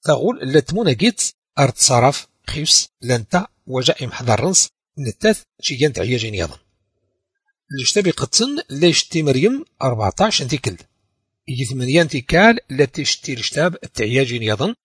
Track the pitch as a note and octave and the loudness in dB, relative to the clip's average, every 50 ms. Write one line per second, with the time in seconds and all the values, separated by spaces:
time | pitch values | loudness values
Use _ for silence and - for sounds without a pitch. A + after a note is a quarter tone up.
0 | _ - D3+ B2+ C3 G#3 B3+ - - C3 C#3 D#3 - - D#3+ G#3 A#3+ E3+ B2+ G#2+ | _ 2 0 2 2 -2 -2 -2 -6 2 2 2 2 2 -4 -2 0 0 0 2
1 | F#3 A#3+ - - - - - _ _ _ _ - C#3+ B2+ - - - - C3 A#2+ | 2 0 2 0 -6 -6 -6 _ _ _ _ 0 0 0 2 2 2 4 4 4
2 | A#2 C3+ C#3 - - _ _ _ _ - - D3 D3+ D#3 - - - - _ _ | 4 4 2 0 -10 _ _ _ _ -10 -8 -6 0 2 2 2 2 -2 _ _
3 | - A#2+ B2+ A#2 G#2+ _ - F3 G3+ - _ _ _ - B2+ B2+ A#2+ C3+ D3+ - | -2 -2 -2 -2 -2 _ -2 -2 -2 -4 _ _ _ -6 -6 -2 0 0 -2 -2
4 | C#3 A2+ - - A#2+ A#2 A2 G#2+ C#3 F3 F#3+ - - - _ _ _ _ _ - | -4 -10 -10 -6 0 0 0 2 2 2 2 0 0 0 _ _ _ _ _ -10
5 | C#3 A#2 - _ - G#3+ G#3+ - - _ _ _ - - C#3+ A#2+ C#3+ D3+ A#2 - | -8 -8 -8 _ 2 2 2 2 -4 _ _ _ -8 -8 -2 0 0 0 0 -2
6 | F2+ G#2+ B2 A#2+ A2 A2+ G#2+ F#2 E2+ D#2 - - _ _ _ _ _ _ _ _ | -2 0 0 -2 -2 -4 -4 -4 -4 -6 -6 -16 _ _ _ _ _ _ _ _
7 | _ _ _ _ _ _ _ _ _ _ _ _ _ _ C3+ C#3 B2 - - G#3 | _ _ _ _ _ _ _ _ _ _ _ _ _ _ -10 -4 -4 0 0 2
8 | G3 F#3 - - C3+ - - - A3+ C4+ C#4+ D4+ - _ C3+ C#3+ E3 F3 D#3+ - | 0 0 0 -2 -4 -2 0 -2 0 0 -4 -6 -8 _ -4 2 2 2 2 2
9 | - - - E3 D#3 D3 C3 B2+ D3+ A3 C4 C#4 E4 _ _ _ - C3 B2 A2 | -2 -2 -2 0 0 2 2 4 4 2 2 0 -6 _ _ _ -4 -2 -2 0
10 | G#2+ F#2+ - - F#3+ A3 G3+ - C#3+ B2 - C#3+ - - F#2 E2 - _ _ _ | -2 -2 2 2 0 2 2 -2 -2 -4 -6 -4 -4 -8 -8 -8 -18 _ _ _
11 | _ _ _ _ _ _ _ _ _ - C3 A#2+ C3+ G#2 C3 C3 B2+ B2+ C3+ E3+ | _ _ _ _ _ _ _ _ _ -10 -6 -6 -4 -6 -4 -4 -2 2 4 2
12 | E3+ - - C#3 A#2+ - - E3 G3 A3+ A#3 A#3 - _ C3+ C3 C#3+ C3 _ - | 2 2 -2 -6 -4 0 2 6 6 6 4 4 -2 _ 0 2 2 2 _ -4
13 | C#3+ - - - - - C3+ A#2 G#2+ - - C#3+ D#3 F3+ E3+ - - - _ - | -4 -4 -4 -4 -6 -10 -8 -6 -8 -6 -2 0 0 0 -2 -4 -14 -16 _ -4
14 | A2 G#2+ A#2+ C3 C#3 A#2+ A#2+ A#2+ A2 G#2+ G#2+ G#2 C3+ G3 A#3+ _ _ | -4 0 2 2 2 0 -2 -4 -2 -2 -2 0 -2 -4 -4 _ _